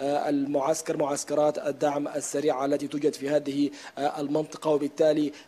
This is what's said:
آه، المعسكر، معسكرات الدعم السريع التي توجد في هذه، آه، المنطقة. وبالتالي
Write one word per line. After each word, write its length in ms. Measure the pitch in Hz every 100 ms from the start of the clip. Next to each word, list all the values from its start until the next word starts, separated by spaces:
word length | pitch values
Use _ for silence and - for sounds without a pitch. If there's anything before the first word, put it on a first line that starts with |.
آه، 280 | 139 143 -
المعسكر، 680 | 147 139 143 135 156 - 160
معسكرات 500 | 147 143 - 147 151
الدعم 640 | 147 151 135 147 147 147
السريع 560 | 151 - 147 151 131
التي 240 | 139 143 139
توجد 260 | 147 147
في 140 | 127 139
هذه، 420 | 147 143 139 143 - - -
آه، 220 | 143 -
المنطقة. 500 | 143 151 156 - 156
وبالتالي 600 | 151 143 - 156 151 147 -